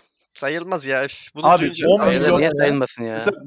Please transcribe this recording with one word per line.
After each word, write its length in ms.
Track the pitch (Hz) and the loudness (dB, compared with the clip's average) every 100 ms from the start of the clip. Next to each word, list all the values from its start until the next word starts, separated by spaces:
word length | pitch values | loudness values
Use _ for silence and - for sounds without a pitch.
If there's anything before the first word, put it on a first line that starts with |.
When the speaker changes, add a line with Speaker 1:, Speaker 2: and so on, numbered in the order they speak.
| _ _ _ | _ _ _
Speaker 1:
Sayılmaz 580 | - 139 165 170 180 135 | -10 -6 -6 -6 -8 -4
ya. 180 | 131 | -4
Üf, 300 | 139 - - | -4 -8 -16
bunu 120 | 147 151 | -2 4
Speaker 2:
Abi, 140 | 175 | 4
Speaker 1:
duyunca 260 | 147 160 160 | 2 -2 2
Speaker 2:
on 40 | |
milyon 140 | 208 202 | 4 4
Speaker 3:
Sayılır, 120 | - 147 | 2 2
Speaker 1:
sayılmaz. 100 | 170 | 2
Speaker 3:
niye 60 | 160 | 2
Speaker 2:
ya. 100 | 143 | 2
Speaker 3:
sayılmasın 380 | 143 143 127 - | 2 2 -2 -6
ya? 100 | 113 | -8
Speaker 2:
Mesela 220 | 110 117 - | -2 -2 -4